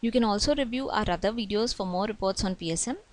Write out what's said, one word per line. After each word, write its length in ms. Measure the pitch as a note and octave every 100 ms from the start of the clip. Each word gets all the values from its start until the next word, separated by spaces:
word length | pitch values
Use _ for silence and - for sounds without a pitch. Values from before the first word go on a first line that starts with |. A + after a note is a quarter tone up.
You 100 | A#3
can 120 | B3
also 300 | A3+ G#3 B3
review 340 | D4 C4 B3 C4+
our 200 | - G#3
other 220 | F3 F#3+
videos 420 | A#3 G#3 G#3 A#3
for 140 | - F#3+
more 180 | F3+ G#3
reports 380 | G#3+ F#3+ G3
on 100 | G3
P 180 | F#3 E3+
S 160 | E3 -
M. 100 | D#4+ -